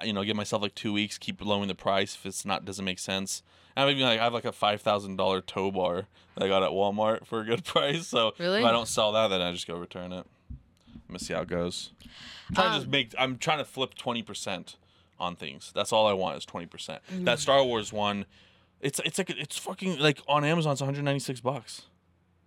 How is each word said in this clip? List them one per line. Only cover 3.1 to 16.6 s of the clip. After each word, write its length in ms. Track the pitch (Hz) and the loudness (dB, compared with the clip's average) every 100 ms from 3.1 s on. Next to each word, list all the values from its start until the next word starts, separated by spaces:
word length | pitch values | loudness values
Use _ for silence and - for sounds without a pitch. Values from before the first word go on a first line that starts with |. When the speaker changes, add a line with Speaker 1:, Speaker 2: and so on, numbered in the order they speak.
| 95 98 - - - - - | -4 -4 -8 -12 -20 -8 2
Speaker 1:
And 80 | 139 | 2
I'm 20 | |
even, 80 | 135 127 | 4 4
like, 120 | 110 | 4
I 40 | |
have, 100 | 117 | 4
like, 100 | 117 | 2
a 80 | 113 | -4
five 300 | - 104 104 | 2 2 4
thousand 340 | 110 104 98 95 | 2 2 0 0
dollar 240 | 95 95 | 2 2
tow 300 | - 101 98 | -2 -2 0
bar 360 | 95 90 90 101 _ _ | 2 0 0 -6 _ _
that 100 | - | -2
I 40 | 98 | 2
got 140 | 95 | 4
at 60 | 90 | 4
Walmart 540 | 92 101 104 107 110 | 4 2 4 2 0
for 160 | - 113 | -2 -6
a 40 | |
good 200 | 110 113 | 0 -2
<laughs> 80 | - | 0
price. 360 | 165 143 160 185 | 2 2 0 0
So 260 | 143 113 - | 2 2 0
Speaker 2:
Really? 220 | 175 202 | 0 2
Speaker 1:
if 60 | 117 | 4
I 60 | |
don't 160 | 117 113 | 4 2
sell 240 | 120 107 | 2 4
that, 160 | 107 110 | 4 4
then 120 | 92 | 2
I 120 | 87 | 0
just 140 | 87 - | -2 -6
go 80 | 85 | -8
return 360 | 90 92 90 | -8 -10 -10
it. 140 | 90 - _ - | -10 -12 _ -18
I'm 500 | - _ _ - - - | -18 _ _ -20 -20 -14
gonna 100 | 90 | -12
see 140 | - | -4
how 80 | 82 | -4
it 60 | 87 | -2
goes. 440 | 87 87 - - - - - - - - | -2 -2 -6 -10 -16 -20 -18 -18 -16 -2
I'm 60 | - | 2
trying 120 | 185 | 2
to 20 | 156 | 0
just 80 | 127 | 0
Speaker 2:
Um, 40 | |
Speaker 1:
make, 240 | 139 117 - | 0 0 -2
I'm 200 | 131 123 | -2 0
trying 200 | - 151 | -2 0
to 60 | |
flip 300 | 123 135 127 | -2 -4 -4
twenty 280 | - 127 117 | -4 -4 -4
percent 540 | 104 98 107 90 - - _ _ _ _ | -6 -8 -6 -6 -8 -20 _ _ _ _
on 160 | 90 87 | -6 -6
things. 340 | 78 71 - | -10 -12 -6
That's 200 | - 104 | -4 2
all 140 | 110 107 | 6 6
I 40 | |
want 220 | 98 87 69 | 4 0 -4
is 80 | |
twenty 220 | - 92 | -8 -10